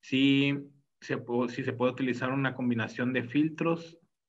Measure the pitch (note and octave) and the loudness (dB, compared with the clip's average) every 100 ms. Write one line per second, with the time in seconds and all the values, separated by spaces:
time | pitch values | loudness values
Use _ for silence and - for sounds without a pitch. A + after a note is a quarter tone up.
0 | - C3 C#3 C#3 C#3 C#3+ - _ _ _ | -2 2 4 4 2 0 -6 _ _ _
1 | - B2 A#2+ A#2+ A#2+ - B2+ A#2 B2 B2 | -6 -6 -2 -2 -2 -2 -4 0 0 2
2 | C3 B2 C3 C3+ C3+ B2+ B2 A#2 A2 - | -2 0 -2 0 -2 0 0 0 -2 -2
3 | B2 B2+ A#2 C#3+ D#3 D#3 E3 E3 - - | 0 0 0 2 2 2 0 0 -4 -18
4 | _ _ | _ _